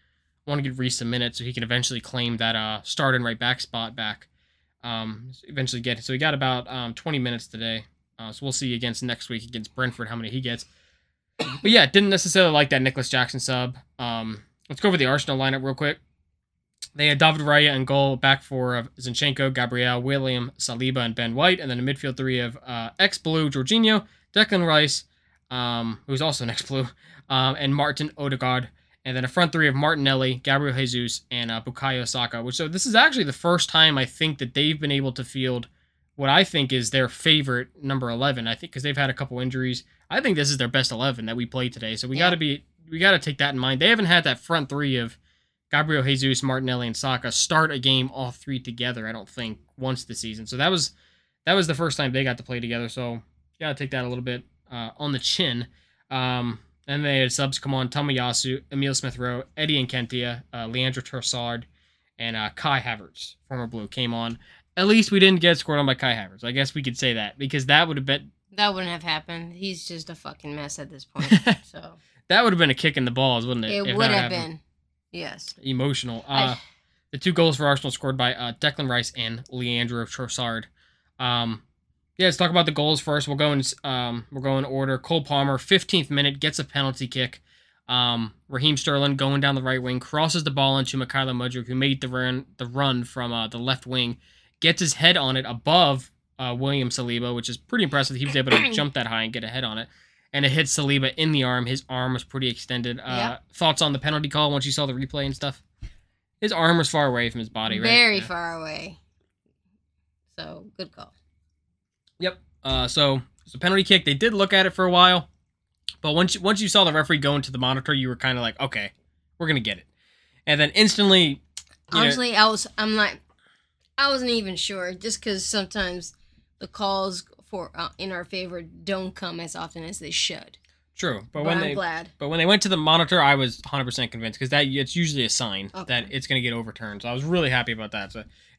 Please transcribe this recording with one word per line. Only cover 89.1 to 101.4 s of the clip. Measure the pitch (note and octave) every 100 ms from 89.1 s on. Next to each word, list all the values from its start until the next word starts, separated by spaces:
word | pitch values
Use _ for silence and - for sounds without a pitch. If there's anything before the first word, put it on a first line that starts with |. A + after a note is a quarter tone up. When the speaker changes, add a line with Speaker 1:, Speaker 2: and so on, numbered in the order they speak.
| C3+
Speaker 1:
going | C#3 C#3
down | C#3
the | C3+
right | B2+ B2+
wing, | B2+ B2+
crosses | - D3+ D#3+ E3+
the | D3+
ball | C#3 C3+ C3+
into | C3 C3+
Mykhailo | B2 C#3 C3
Mudryk, | B2 B2 B2+ A#2+
who |
made | B2+ C#3 C3+
the | C3
run, | B2+ B2+ B2+ - -
the | A#2+
run | C3 C#3 B2
from, | A#2+ C3 A#2+
uh, | A#2 A2
the | A#2
left | B2 B2+ B2+
wing, | B2+ A#2+ A#2 _ _ _ _
gets | D#3+ D#3+
his | E3
head | - E3 F3+
on | C3+ C3
it | A#2
above, | A#2 D3 F3 D3+ C3+ - _ _ -
uh, | B2+ B2
William | C3+ C#3 B2
Saliba, | B2+ A#2+ A#2+ B2
which | A#2+ A#2
is | A#2
pretty | _ A#3+
impressive. | E3 C#3+ C3+ C3
He | C#3
was | C#3
able | C3
to | - C4
Speaker 2:
<clears throat> |
Speaker 1:
jump | A3 D3
that | C3+ A2+
high | A2+
and | A2+
get | A2+
a | A2
head | B2+
on | B2 G#2+
it, | B2 _ _ _ _
and | C#3+
it | C#3
hits | D3 C3+ -
Saliba | C#3 C#3+ C3 -
in | D#3
the | D3